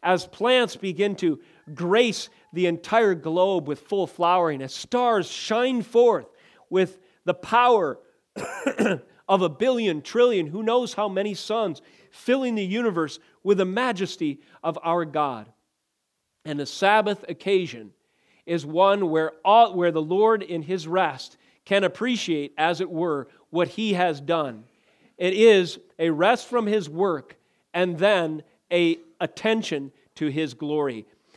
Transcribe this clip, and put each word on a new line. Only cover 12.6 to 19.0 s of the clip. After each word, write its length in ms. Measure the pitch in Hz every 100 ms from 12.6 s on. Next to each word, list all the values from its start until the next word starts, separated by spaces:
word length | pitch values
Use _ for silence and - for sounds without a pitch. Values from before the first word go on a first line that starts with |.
universe 540 | 190 208 240 170 156 - _ _
with 160 | 185 196
the 60 |
majesty 760 | 185 196 254 196 190 - 156 139 _ _
of 160 | 160 160
our 220 | 165 170
God. 420 | 165 151 147 120 107 _ _ _ _ _ _ _ _ _
And 140 | 160 147
the 80 | 143
Sabbath 580 | - 196 214 208 202 -
occasion 640 | 170 - 196 170 120 107 _ _ _ _ _ -
is 200 | 170 143
one 440 | 156 196 202